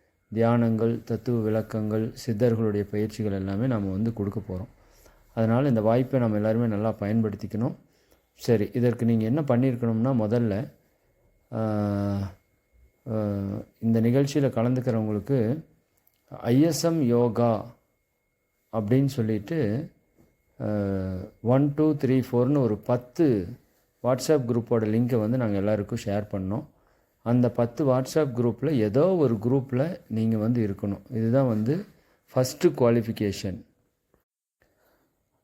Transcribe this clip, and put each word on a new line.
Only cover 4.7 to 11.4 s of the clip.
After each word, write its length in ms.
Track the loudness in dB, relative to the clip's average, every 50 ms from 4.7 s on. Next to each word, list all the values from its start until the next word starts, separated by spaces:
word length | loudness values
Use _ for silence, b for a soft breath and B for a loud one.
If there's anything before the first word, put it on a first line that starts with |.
| -16 b b b b b b b b b b b _
அதனால, 340 | 0 2 2 4 4 4 2
இந்த 120 | 2 2
வாய்ப்பை 400 | 4 4 4 2 2 2 0 0
நம்ம 160 | 2 2 0
எல்லாருமே 300 | 0 0 0 0 0 0
நல்லா 280 | 0 0 0 -2 -2 -2 -2
பயன்படுத்திக்கணும். 720 | -2 0 0 0 0 0 -2 -6 -8 -8 -4 -4 -4 -4 -6 -8 _ b b b b b b b b _ _
சரி, 360 | -6 0 2 2 2 2 0
இதற்கு 320 | 0 0 2 2 2 2 2
நீங்க 200 | 2 2 2 2
என்ன 160 | 0 0 0
பண்ணியிருக்கணும்னா, 760 | 0 2 2 2 2 2 0 0 -2 -2 0 0 0 0 0
முதல்ல, 560 | 0 0 0 0 0 0 0 0 -2 -4 -8 -12 _ _ _ _ _ _ _ _ _ _ _ _ _